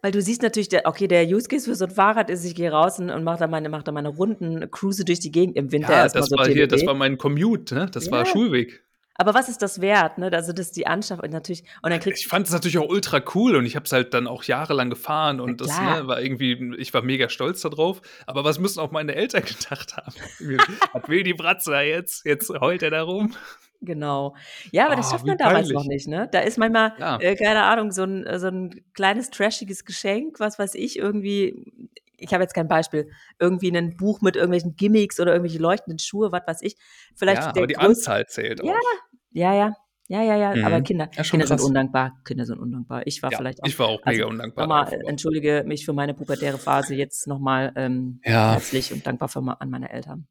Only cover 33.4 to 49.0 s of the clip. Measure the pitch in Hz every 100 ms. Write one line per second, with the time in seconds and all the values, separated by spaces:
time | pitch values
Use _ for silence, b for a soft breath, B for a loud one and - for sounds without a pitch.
33.4 | 175 185 185 175 170 175 190 208 190 -
34.4 | 175 180 170 156 208 214 202 - 175 175
35.4 | 175 160 165 196 - 160 - 202 214 175
36.4 | 175 165 202 - b b b - 196 196
37.4 | 151 185 127 139 180 233 - 104 110 -
38.4 | 113 113 - 415 494 415 - _ _ -
39.4 | 175 202 208 214 _ _ _ 190 226 208
40.4 | 202 196 214 165 143 180 151 - 156 156
41.4 | 147 143 139 135 131 131 131 - - 123
42.4 | 117 113 120 123 120 123 131 - 135 110
43.4 | 127 131 139 135 113 107 - 113 110 113
44.4 | 117 - 156 151 113 - - 147 165 156
45.4 | 147 147 143 147 156 143 143 139 139 135
46.4 | 143 135 - 139 139 135 139 - - 139
47.4 | 135 131 131 131 131 127 127 123 - 113
48.4 | 110 113 - 135 127 143